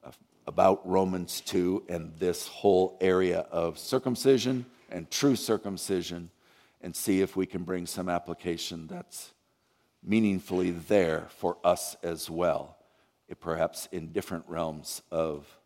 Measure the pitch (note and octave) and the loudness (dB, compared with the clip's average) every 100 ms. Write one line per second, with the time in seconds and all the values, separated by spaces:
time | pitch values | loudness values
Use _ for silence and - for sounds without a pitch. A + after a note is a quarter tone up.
0 | - - _ _ - - F#2+ G2 F2+ F#2 | -18 -20 _ _ -10 4 6 6 2 4
1 | F#2+ F#2 F2 - - F#2+ F2+ F#2+ - F2 | 4 0 -4 -8 -2 0 2 0 -2 -8
2 | D#2+ D#2+ F2+ F2 - - G2+ F#2 F#2 - | -8 -4 -2 -2 -6 0 4 6 4 2
3 | F#2 F#2 F#2 F2 D#2 E2+ E2 D#2+ - C3 | 2 4 4 2 -2 -2 -2 -4 -2 -2
4 | B2+ A#2+ C3+ C3+ A#2 C3 B2 _ _ F2+ | 0 0 4 4 4 -4 -6 _ _ -12
5 | E2+ - C#3+ B2 - G#2+ G#2 F#2+ - F#2+ | -6 0 2 2 2 -2 -2 -8 -2 -2
6 | E2 E2+ E2+ _ _ _ _ _ - E2+ | -2 -8 -12 _ _ _ _ _ -12 -8
7 | - F#2+ F#2+ - F#2 F#2 F2 F#2 F2 - | 0 2 2 0 -4 -4 -6 -6 -6 -6
8 | F#2 F2 - F2 F2+ E2 - E2+ D#2+ F3 | -2 -4 -4 -8 -6 -6 -6 -10 -12 -14
9 | F3+ - - _ _ _ _ _ _ _ | -14 -16 -18 _ _ _ _ _ _ _
10 | - G#2+ A2 F#2+ - F#2 F2+ F2 D#2+ G#2 | 0 4 4 2 0 0 0 0 2 4
11 | F2 D#2+ D#2+ - F#2 F2 F2 F2 - - | 4 0 -4 -4 -4 0 2 2 0 -8
12 | E2+ E2 - E2 F2 D2+ D2 - _ _ | -8 -6 -6 -2 0 0 -4 -16 _ _
13 | _ _ _ - E2 E2 E2 - - F2+ | _ _ _ -14 -6 -2 -2 -2 -10 -10
14 | D#2+ F2 - F2 - E2 E2 D2+ D2+ - | -6 -6 -6 -10 -8 -6 -6 -6 -10 -14
15 | _ E2 D#2+ D2 C#2+ - | _ -2 -2 -4 -12 -20